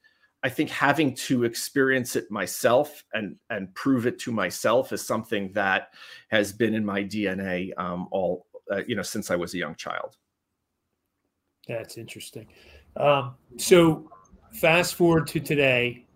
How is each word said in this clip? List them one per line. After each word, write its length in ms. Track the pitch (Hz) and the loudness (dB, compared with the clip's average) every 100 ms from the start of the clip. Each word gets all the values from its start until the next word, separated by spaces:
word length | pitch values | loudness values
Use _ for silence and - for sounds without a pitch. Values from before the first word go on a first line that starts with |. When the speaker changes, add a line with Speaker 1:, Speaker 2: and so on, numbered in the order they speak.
| _ _ _ _ | _ _ _ _
Speaker 1:
I 60 | 135 | -4
think 220 | 127 151 | -2 -4
having 440 | - 139 147 147 | 2 2 4 2
to 300 | 120 - 127 | 0 -2 0
experience 720 | 117 - - 139 135 131 120 127 | 0 -2 -4 0 2 2 0 -4
it 140 | - | -4
myself 720 | 104 92 - 120 123 - - - | -4 -4 0 4 4 2 -6 -10
and, 240 | 110 101 - - | -6 -6 -10 -10
and 260 | 110 95 | -8 -8
prove 320 | - 139 131 120 | -4 0 2 2
it 120 | 120 | -2
to 120 | - | -4
myself 600 | 110 92 - 107 120 131 | -2 -2 -2 2 2 0
is 140 | 104 - | -6 -4
something 460 | 113 110 104 95 | -6 -4 -4 -4
that 420 | 101 98 95 - - - - _ | -2 0 0 -2 -14 -20 -20 _
has 240 | 107 101 | 0 0
been 220 | 98 113 | 0 0
in 100 | 110 | 0
my 180 | 104 98 | -2 -4
D 260 | 98 107 98 | -4 -2 -2
N 120 | 92 | -2
A, 320 | 98 90 92 - | -4 -4 -4 -6
um, 300 | 90 90 90 | -6 -6 -4
all, 360 | 95 90 90 - - - | -2 -2 -4 -10 -16 -6
uh, 120 | 98 92 | -4 -2
you 80 | |
know, 80 | 107 | -4
since 280 | 90 110 - | -4 -8 -4
I 60 | 87 | -4
was 180 | 85 | -4
a 40 | 90 | -6
young 160 | 76 - | -6 -8
child. 400 | - - - - _ _ _ _ _ _ _ _ _ _ _ _ _ _ - | -8 -8 -10 -16 _ _ _ _ _ _ _ _ _ _ _ _ _ _ -12
Speaker 2:
That's 300 | 117 107 - | -10 -10 -14
interesting. 500 | 110 110 - 117 110 _ - - _ - | -16 -16 -16 -18 -18 _ -20 -20 _ 0
Um, 400 | 143 139 127 - _ - | 2 2 0 -10 _ -10
so 540 | - 180 165 156 - - _ - _ | 6 8 8 4 -4 -20 _ -20 _
fast 440 | - 165 170 175 - | 0 4 4 2 2
forward 300 | 170 165 151 | 4 4 2
to 120 | 160 | -4
today, 640 | - 147 135 123 123 120 - | -2 2 4 4 0 -4 -16